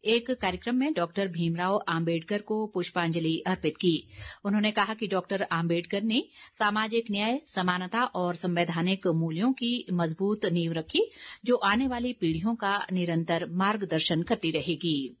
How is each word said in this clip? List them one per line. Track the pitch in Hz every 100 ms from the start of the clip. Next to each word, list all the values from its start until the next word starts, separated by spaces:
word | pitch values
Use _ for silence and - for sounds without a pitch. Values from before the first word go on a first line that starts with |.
| 214
एक | 233 233
कार्यक्रम | 254 190 180 233 247
में | 277
डॉक्टर | 311 170 196 196
भीमराव | 165 170 170 180 202 -
आम्बेडकर | 165 165 165 165 208
को | 208 214 214
पुष्पांजलि | 185 175 185 170 165 160 160 185
अर्पित | 185 156 156
की। | 180 156 - - - - 202
उन्होंने | 208 214
कहा | 214 202
कि | 220 208
डॉक्टर | 190 180 190 196
आम्बेडकर | 165 170 170 170 202
ने | 220 226 392 - -
सामाजिक | - 214 208 220 233 226
न्याय, | 202 214 269 -
समानता | - 185 180 180 226
और | 254 180 180 175
संवैधानिक | 180 170 170 165 175 190 185
मूल्यों | 165 165 160 240
की | 262 240 247 -
मजबूत | 180 170 160 196 208 202
नींव | 170 165
रखी, | 165 165 311 466 - - - 226
जो | 247
आने | 196 214 269
वाली | 247 247
पीढ़ियों | 240 170 160 208 233
का | 202 202 -
निरंतर | 185 170 165 170 165 165
मार्गदर्शन | 175 196 214 190 160 - 165
करती | 175 233 165
रहेगी। | 160 147 156 170 147 127 123